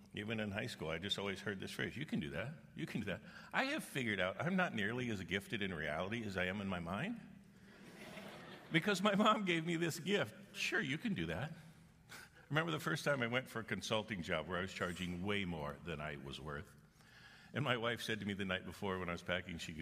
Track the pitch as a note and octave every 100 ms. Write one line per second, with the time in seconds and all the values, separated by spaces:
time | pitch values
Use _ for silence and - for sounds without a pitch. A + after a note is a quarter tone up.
0 | - G2 G#2 A2+ G#2+ G2+ B2 - D#2 E2
1 | G2 G2 G2+ F#2+ - F#2+ - - G2 -
2 | - G3 D2 C#2+ A#2 D#3+ - - D#3 -
3 | F#2+ E2+ - - - - C4 D4 - D3
4 | A#2 G2 F#2 F#2+ D3+ F#3+ F3+ A2+ G2+ B2
5 | B2 G2+ F#2 G3 - A2+ G2 E2 D2+ D#2
6 | F#2 A#2+ G#2 F#2 F2+ G2+ G2 F2+ E2+ G2
7 | F#3 A#3 - - - - - - - -
8 | - - - - - - - E3 G3+ F#3
9 | G3+ G3+ G#3+ A3 F#3+ E3+ D#3+ E3 E3+ -
10 | D3+ G3+ A#2+ - - - - F4+ - C4
11 | A#3+ F#3 D#2+ E2 D3+ E3 - - - -
12 | - - - - - D3 E3+ D#3 E3 D#3+
13 | D3+ C#3 A#2 B2 C3 A2+ G#2 G#2 - A2
14 | G#2 G#2 D#2 E2 D#2 F2+ F#2+ - F2+ F2
15 | F2+ F2 G2 G2+ F#2 D#2+ D2 D2+ E2 D2+
16 | D2+ D2 C#2 C2+ D2 D2 F#2+ - - -
17 | - - - - - - B2+ B2 A#2 A2+
18 | - G#2+ G2 G2 F#2+ F#2 F#2 - G2+ F#2
19 | F2 F2 - F2+ F#2 E2+ - D#2+